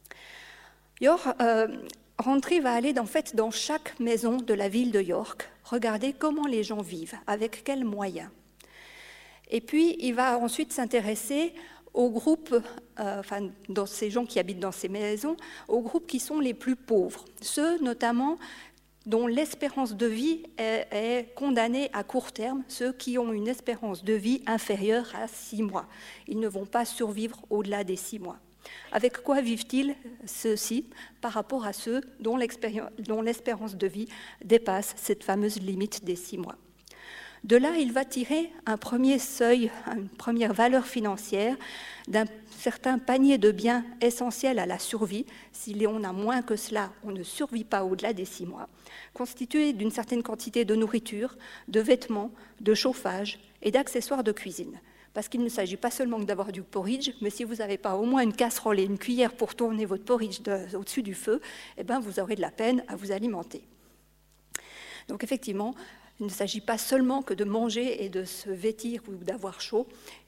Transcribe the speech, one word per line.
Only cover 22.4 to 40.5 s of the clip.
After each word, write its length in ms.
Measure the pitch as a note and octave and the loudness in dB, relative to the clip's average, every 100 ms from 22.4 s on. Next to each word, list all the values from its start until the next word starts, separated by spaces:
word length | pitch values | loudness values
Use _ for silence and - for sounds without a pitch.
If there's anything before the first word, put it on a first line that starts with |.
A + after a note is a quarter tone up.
| A3+ C4+ C4 | -4 -4 -6
ceux 240 | - B3 | -4 -2
qui 260 | C4 - B3 | -2 -2 0
ont 140 | A#3 | 0
une 160 | G#3+ G#3+ | 0 -2
espérance 560 | B3+ - A#3 G#3+ F3+ | -2 -4 -4 -4 -4
de 80 | F#3+ | 0
vie 300 | A3 G#3 C4 A3+ | 2 2 0 2
inférieure 640 | A3 - G3+ G3+ A3+ A#3 | 0 0 0 2 2 0
à 120 | - A3 | -6 -8
six 360 | - - G#3+ | -10 -8 -2
mois. 240 | G#3+ F#3 - - - - - | -2 -2 -6 -12 -18 -14 -6
Ils 100 | G#3+ | -2
ne 80 | A3 | -2
vont 200 | F#3+ G3 | -2 -2
pas 180 | A#3 | -2
survivre 560 | A#3 - A3+ G#3 A3+ - - | -2 -2 -4 -2 -4 -6 -4
au-delà 340 | G#3 G3+ G3+ | -2 0 -2
des 140 | F#3+ F#3 | -2 -4
six 220 | - A3+ | -6 -10
mois. 200 | F3+ - - _ - - - | -10 -14 -20 _ -18 -18 -4
Avec 240 | - B3 - | 2 2 2
quoi 180 | - C#4 | 2 4
vivent-ils, 560 | A#3+ A3+ - B3+ C#4 C#4+ A#3+ A#3+ A3 | 4 0 0 0 0 -2 -10 -14 -12
ceux-ci, 580 | - A3+ G#3+ - A#3 D#4+ - - - | -4 0 0 0 -2 -4 -10 -20 -8
par 100 | A#3 | -4
rapport 320 | A3 G3+ C4+ G#3+ | -2 -2 -2 -2
à 60 | |
ceux 300 | G3 - B3 C4 - | -4 -2 -2 -4 -4
dont 160 | A3 B3 | -2 0
l'expéri-, 460 | A#3 - A3+ G#3 - - | 0 -2 -4 -4 -6 -8
dont 240 | G#3+ A3 | -4 0
l'espérance 540 | A3 A#3 - A3 A3 F#3+ | 0 -2 -2 -4 -6 -2
de 100 | G3 | -2
vie 220 | F#3+ A3+ - - - | -2 -8 -10 -18 -12
dépasse 500 | F#3+ A3+ A3+ F#3+ G#3 - | 6 6 6 -2 -2 -4
cette 280 | - G#3 | -2 0
fameuse 340 | - G3 G#3 G#3 | 0 0 0 0
limite 460 | F#3+ F#3 G#3 - | -2 -2 -2 -2
des 120 | F3+ F3 | -4 -4
six 220 | - F#3 | -6 -8
mois ? 180 | F3 - - _ - - - - - - | -8 -12 -20 _ -20 -20 -18 -16 -18 -10
De 120 | G3+ A#3 | 6 6
là, 200 | C#4+ E4+ | 8 4
il 140 | C4 | 2
va 120 | B3 | 0
tirer 460 | C4 C4 A#3+ D4+ E4 - - | 0 -2 0 0 0 -4 -4
un 100 | G#3+ | -4
premier 440 | - A#3+ C4 C4+ | 0 4 6 4
seuil, 500 | C4 - A#3 B3 A3+ - - | 2 2 6 6 4 -2 -6
une 140 | A3 G3 | -6 -6
première 440 | - - A#3 A3 | -6 -2 2 2